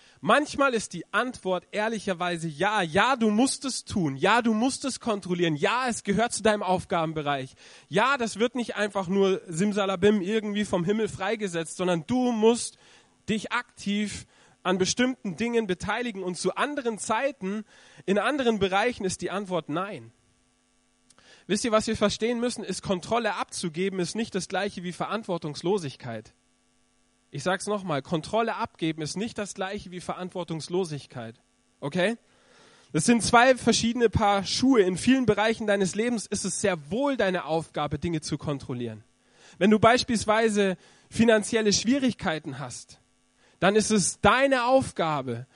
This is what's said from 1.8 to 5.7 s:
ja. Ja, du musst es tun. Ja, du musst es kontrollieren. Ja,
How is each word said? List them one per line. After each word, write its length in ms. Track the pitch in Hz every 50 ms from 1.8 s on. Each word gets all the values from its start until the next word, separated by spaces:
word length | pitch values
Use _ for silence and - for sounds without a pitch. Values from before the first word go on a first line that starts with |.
| 214 226 233 208 - 202 180 160 180 175 175 165 165
ja. 340 | 165 143 143 185 208 220 208
Ja, 340 | 180 160 147 196 214 247 277
du 140 | 233 226 214
musst 360 | 208 214 269 262 - - -
es 200 | 262 - - -
tun. 300 | - - 214 165 143 135
Ja, 260 | 135 165 190 220 240
du 140 | 220 233 214
musst 280 | 214 240 269 - - -
es 160 | 269 - -
kontrollieren. 560 | - 240 208 202 - 175 180 175 175 165 151
Ja, 300 | 139 180 196